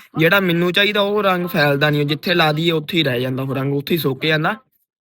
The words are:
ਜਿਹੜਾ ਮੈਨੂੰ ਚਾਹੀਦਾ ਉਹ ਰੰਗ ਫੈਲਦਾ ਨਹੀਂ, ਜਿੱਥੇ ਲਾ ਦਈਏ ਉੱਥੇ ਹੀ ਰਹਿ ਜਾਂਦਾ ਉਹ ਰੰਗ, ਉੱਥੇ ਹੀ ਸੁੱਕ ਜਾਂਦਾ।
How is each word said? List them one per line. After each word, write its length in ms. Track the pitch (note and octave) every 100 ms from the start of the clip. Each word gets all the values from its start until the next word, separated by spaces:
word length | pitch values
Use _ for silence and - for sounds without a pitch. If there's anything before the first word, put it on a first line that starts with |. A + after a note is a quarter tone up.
| - -
ਜਿਹੜਾ 220 | D#3+ G3+
ਮੈਨੂੰ 320 | F#3 E3+ F3
ਚਾਹੀਦਾ 280 | F3+ G#3 G#3
ਉਹ 220 | G3+ G#3
ਰੰਗ 240 | G3+ F3+ F3
ਫੈਲਦਾ 440 | E3+ D3 C#3+ D3+
ਨਹੀਂ, 140 | D3 D3
ਜਿੱਥੇ 280 | D3 -
ਲਾ 160 | F3 D#3
ਦਈਏ 180 | D3+ E3+
ਉੱਥੇ 280 | D#3+ D3+ E3+
ਹੀ 40 |
ਰਹਿ 180 | D3+ A#2+
ਜਾਂਦਾ 220 | B2+ C3
ਉਹ 120 | C3+
ਰੰਗ, 200 | C3 C3+
ਉੱਥੇ 200 | C#3 C#3+
ਹੀ 40 | F3
ਸੁੱਕ 280 | C#3+ C3 D#3
ਜਾਂਦਾ। 280 | D#3 E3 A3 _ _ _ _